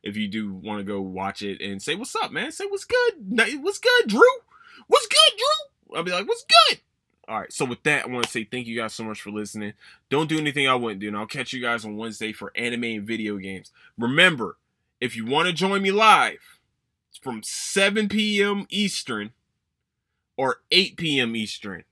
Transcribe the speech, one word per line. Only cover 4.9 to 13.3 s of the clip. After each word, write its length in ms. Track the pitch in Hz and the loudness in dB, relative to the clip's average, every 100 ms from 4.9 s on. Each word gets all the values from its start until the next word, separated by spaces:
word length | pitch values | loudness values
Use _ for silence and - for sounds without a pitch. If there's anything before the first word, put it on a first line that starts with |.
| 571 - | 4 4
good, 300 | 571 622 415 | 6 6 6
Drew?" 600 | 508 622 587 _ _ - | 0 0 -4 _ _ -6
I'll 60 | |
be 80 | 175 | -2
like, 160 | 180 214 | -2 -2
"What's 180 | 466 - 640 622 | -6 4 6 6
good?" 100 | - _ _ _ _ - | 2 _ _ _ _ -8
All 140 | - | -8
right, 100 | 87 | -6
so 140 | - 135 | -4 -4
with 180 | 120 | 0
that, 220 | 156 147 117 | 0 0 0
I 20 | |
wanna 200 | 123 117 | -4 -4
say 160 | 123 107 | -4 -8
thank 220 | 127 117 | -8 -6
you 120 | 113 | -6
guys 140 | 110 | -6
so 100 | - | -8
much 160 | 110 107 | -10 -10
for 120 | - | -10
listening. 420 | 104 104 110 104 - - - _ | -8 -8 -8 -10 -10 -20 -20 _
Don't 200 | 135 160 | -2 0
do 100 | 156 | 0
anything 300 | 151 143 135 | 0 0 2
I 60 | 131 | 2
wouldn't 260 | 117 98 | 0 -4
do, 80 | 104 | -6
and 80 | 104 | -6
I'll 100 | 110 | -8
catch 240 | 143 127 | -8 -8
you 100 | 131 | -6
guys 220 | 120 117 | -4 -4
on 140 | 107 104 | -6 -8
Wednesday 340 | 113 107 110 | -10 -8 -8
for 220 | 107 101 - | -8 -10 -6
anime 300 | 120 120 117 | -4 -4 -4
and 180 | 110 101 | -6 -6
video 300 | 113 107 | -4 -4